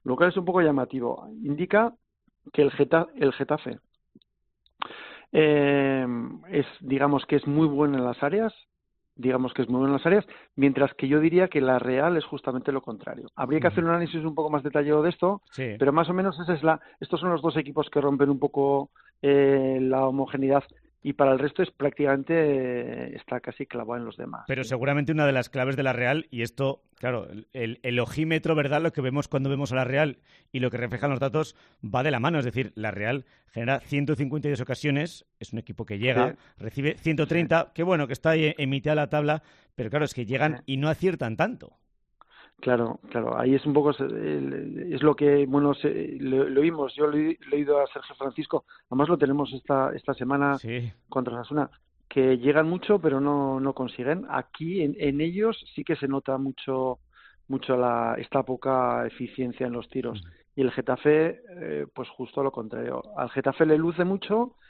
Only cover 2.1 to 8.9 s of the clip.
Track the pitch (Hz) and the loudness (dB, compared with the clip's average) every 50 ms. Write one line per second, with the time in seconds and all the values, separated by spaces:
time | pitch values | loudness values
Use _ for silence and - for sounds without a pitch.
2.1 | _ _ _ _ _ _ _ - - - 143 135 - - 143 - 165 165 170 - | _ _ _ _ _ _ _ -4 2 2 2 4 4 2 2 4 4 4 2 0
3.1 | - 254 - 135 - - 139 - 147 - - 143 - - _ _ _ _ _ _ | -2 0 0 0 2 0 -2 -2 -2 -4 -4 -10 -12 -12 _ _ _ _ _ _
4.1 | _ - _ _ _ _ _ _ _ _ _ _ _ _ - - - - - - | _ -20 _ _ _ _ _ _ _ _ _ _ _ _ -14 -14 -12 -16 -18 -18
5.1 | - - - _ - - 156 151 147 147 143 143 143 139 139 135 135 131 127 123 | -20 -20 -14 _ 2 4 6 6 6 4 4 4 4 4 2 2 0 0 -2 -2
6.1 | 120 117 120 - - - - 180 190 151 135 - - - - 127 135 131 139 143 | -4 -4 -6 -8 -10 -14 -12 -4 -2 -2 -2 -2 -8 -14 -6 -4 0 2 2 2
7.1 | 143 131 - - 147 139 - 143 143 151 160 151 143 139 151 143 139 131 123 123 | 2 0 0 2 0 0 2 2 2 4 2 2 2 2 2 2 2 0 -2 -2
8.1 | 117 - 143 147 180 208 226 220 - - _ _ _ _ _ _ | -2 -2 -2 0 0 0 0 -2 -4 -8 _ _ _ _ _ _